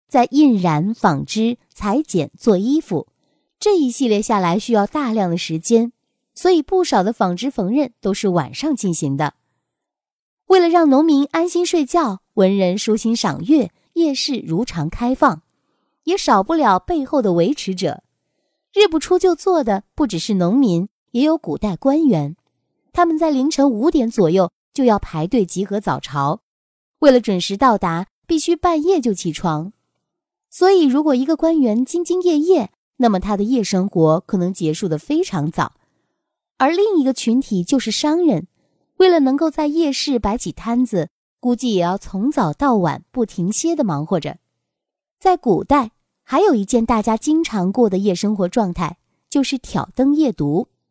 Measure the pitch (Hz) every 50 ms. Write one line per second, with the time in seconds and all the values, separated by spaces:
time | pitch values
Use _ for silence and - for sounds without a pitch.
0 | _ - - 254 247 - - 285 302 277 233 196 180 175 156 147 165 208 226 -
1 | - 196 151 139 143 - - 214 220 233 240 - _ _ - - - 208 202 285
2 | 311 - - 175 143 - - - - 233 202 180 202 247 285 320 - - 190 -
3 | - _ _ _ _ _ _ _ _ _ _ _ - 427 403 349 285 247 233 -
4 | 269 233 208 202 220 - 226 202 185 170 170 214 - - 233 208 202 208 - 302
5 | 285 240 220 220 196 175 170 175 - - 160 160 - - 233 226 233 233 - _
6 | _ _ _ _ _ _ _ - - 359 370 320 285 - 381 370 359 - 262 208
7 | 180 208 233 - 208 180 180 175 240 277 - - 190 180 233 294 285 247 - _
8 | - 214 214 - - 190 175 170 139 110 - - - 320 285 - - 190 165 -
9 | 165 143 139 139 151 143 - _ _ _ _ _ _ _ _ _ _ _ _ _
10 | _ _ _ _ _ _ _ _ _ - 381 370 349 339 330 349 330 294 262 277
11 | 320 330 294 277 285 - - 330 339 359 - 349 359 - - 339 285 247 - 349
12 | 311 226 190 - _ _ _ 220 190 190 202 202 190 180 180 214 - 226 214 226
13 | - 226 233 220 - 190 135 143 170 214 311 302 214 170 - _ _ _ - 330
14 | 339 302 269 254 - - 269 214 - 160 160 180 247 - - 170 147 160 - -
15 | 240 247 262 - 311 262 175 156 - _ _ _ _ _ _ _ _ _ _ _
16 | _ 311 359 403 - 320 233 202 220 220 330 320 285 214 190 - - - 359 311
17 | 269 - - 277 220 196 175 170 170 208 294 - - 196 190 180 190 151 - -
18 | - _ _ _ _ _ _ _ _ _ _ _ _ _ - 392 415 370 320 311
19 | - - 359 359 - 370 339 - - 381 359 320 254 220 202 196 - _ _ -
20 | 302 226 - 165 - - 208 185 175 170 214 277 277 214 170 170 190 - _ _
21 | _ _ - 240 277 311 320 311 - - 143 - - 208 175 - - 269 277 311
22 | 330 277 202 156 143 143 170 - _ _ _ _ _ _ _ _ _ _ - 349
23 | 349 339 320 311 330 320 294 262 254 302 - - 277 285 233 208 240 339 339 302
24 | 233 233 - 233 185 156 170 190 180 170 - _ _ _ - - 262 240 208 196
25 | - - - 156 156 190 - 240 190 170 - 170 202 - 202 - - 190 135 135
26 | - - 143 147 139 143 156 - _ _ _ _ _ _ _ _ _ _ _ _
27 | 311 285 254 247 214 233 196 180 175 - 202 202 269 262 220 190 - 175 165 165
28 | 190 - _ _ _ - 330 311 - 330 339 320 - 359 339 311 294 359 392 330
29 | 233 247 196 - - 175 147 - - 175 156 151 165 196 - _ _ _ _ _
30 | _ _ _ _ _ _ _ _ _ _ - - 359 381 392 370 320 269 240 285
31 | 302 311 269 247 262 285 330 - 320 330 330 311 262 226 208 233 262 - - 339
32 | 349 - 349 370 359 349 320 294 302 349 381 302 208 - _ _ _ _ _ -
33 | 247 233 202 185 190 202 208 190 202 220 269 247 202 - - 185 185 202 - 180
34 | 160 156 156 175 - - - 185 175 180 190 - 175 156 156 - 214 175 156 147
35 | - - 294 320 381 - - 170 143 165 - - 143 - - _ _ _ _ _
36 | _ _ _ _ _ _ _ _ _ _ _ - 262 285 339 359 403 440 403 320
37 | 262 262 269 - - 226 226 262 269 - 214 180 175 - 277 262 - 220 208 -
38 | - 302 311 349 359 311 214 - 185 - _ _ _ _ _ _ _ _ _ -
39 | 370 370 349 320 277 262 262 294 330 311 - - 302 294 294 330 339 285 262 -
40 | - 294 269 233 208 202 208 247 - 180 143 - - 220 233 240 254 233 - 180
41 | 151 - _ _ _ _ _ _ - 247 247 226 - 240 208 180 170 170 185 202
42 | - - - 190 208 277 302 302 214 156 147 - 285 277 240 208 175 156 139 -
43 | - _ - 254 226 - - - 170 185 214 - - 330 339 302 269 196 151 143
44 | 151 - 196 165 147 147 156 - _ _ _ _ _ _ _ _ _ _ _ _
45 | _ _ _ _ - 370 359 - - 240 180 147 - - 277 294 240 220 - _
46 | _ _ _ _ _ - 262 302 403 415 285 214 196 - - 233 226 - 240 220
47 | 208 226 220 226 - 302 311 320 330 - - 202 175 185 196 254 240 208 185 185
48 | 202 208 180 175 - 202 214 196 185 175 - 240 214 180 175 - 175 151 170 -
49 | _ _ _ _ _ _ - 285 262 - 277 247 - - - 175 - - - -
50 | 269 277 294 302 311 254 180 - 151 143 147 180 247 - _ _ _ _